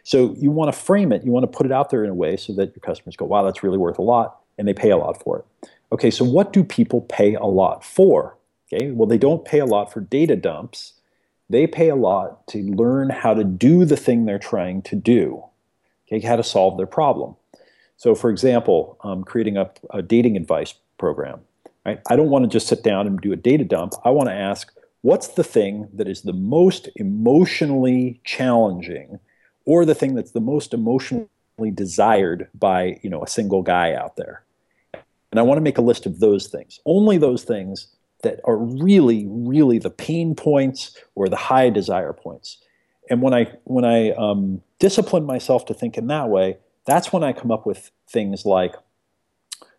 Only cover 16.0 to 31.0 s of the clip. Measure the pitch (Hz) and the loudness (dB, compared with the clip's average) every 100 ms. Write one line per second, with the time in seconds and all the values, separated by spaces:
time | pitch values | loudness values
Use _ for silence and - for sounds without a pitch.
16 | - 110 113 117 113 104 95 92 95 - | -8 -6 0 0 0 2 2 0 -4 0
17 | 147 85 64 - _ _ _ _ _ _ | 0 0 -6 -14 _ _ _ _ _ _
18 | 120 107 120 95 131 120 113 87 - - | 0 2 0 0 2 2 2 0 0 -8
19 | 104 92 92 117 107 98 92 - - 104 | -10 -10 -6 -4 -2 -2 -6 -8 -14 -10
20 | 90 113 120 98 80 80 - - _ - | 0 2 4 0 -2 -4 -4 -12 _ -6
21 | 87 73 69 - _ _ - _ 101 107 | -4 -4 -8 -12 _ _ -20 _ -10 -8
22 | - 123 156 139 120 113 - 110 110 98 | 0 2 2 2 2 0 -2 -2 0 0
23 | 104 95 101 90 120 151 113 85 90 - | -2 -4 -4 -2 2 2 2 -4 -4 -4
24 | 123 147 127 95 98 101 - _ _ _ | 0 2 0 -4 -6 -6 -10 _ _ _
25 | 123 185 - - 160 120 101 104 107 101 | 0 0 0 -4 -2 0 0 -4 -10 -8
26 | 98 95 101 90 98 147 185 185 - - | -8 -8 -8 -6 0 4 4 2 -6 -8
27 | 98 104 113 147 180 - 151 135 127 127 | -6 -2 4 4 4 0 -2 0 2 0
28 | 127 117 - - 127 120 110 90 87 76 | -2 -6 -10 -4 0 2 2 -2 -10 -14
29 | 69 71 _ _ _ _ - 165 165 151 | -14 -20 _ _ _ _ 2 4 4 2
30 | 139 127 98 117 113 147 - 117 113 131 | 0 -2 -4 -4 -2 -4 -4 -4 -2 -2